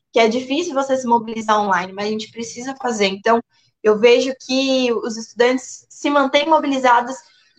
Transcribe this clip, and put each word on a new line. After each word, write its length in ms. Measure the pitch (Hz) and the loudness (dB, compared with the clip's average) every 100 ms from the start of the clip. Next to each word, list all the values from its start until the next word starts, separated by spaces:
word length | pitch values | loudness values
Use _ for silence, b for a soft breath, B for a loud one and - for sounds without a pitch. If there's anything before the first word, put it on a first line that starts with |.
| _ | _
que 80 | - | 2
é 80 | 226 | 2
difícil 460 | 240 254 277 349 | 0 -4 -4 -2
você 240 | 269 269 262 | -4 -2 -2
se 80 | 247 | 0
mobilizar 560 | 233 220 226 214 214 | 0 -2 -6 -2 0
online, 320 | 208 180 185 | 0 -2 -2
mas 140 | 190 208 | -6 -6
a 20 | |
gente 220 | 220 - | -6 -8
precisa 440 | - 233 233 254 269 | -12 -14 -12 -12 -8
fazer. 240 | 247 220 202 | -6 -2 -2
Então, 340 | 196 220 233 - _ _ _ | 0 0 0 -2 _ _ _
eu 160 | 214 214 | 0 4
vejo 340 | 233 247 262 262 | 6 6 2 -4
que 480 | - 262 269 262 247 | -2 0 2 2 0
os 240 | 226 240 220 | -2 -4 -8
estudantes 680 | 226 - 240 254 - - _ | -8 0 0 0 -6 -18 _
se 220 | - 294 | -8 -2
mantêm 400 | 285 262 285 294 | 0 2 0 2
mobilizados, 680 | 311 302 269 254 240 247 262 b b b | 2 2 0 2 2 0 -8 b b b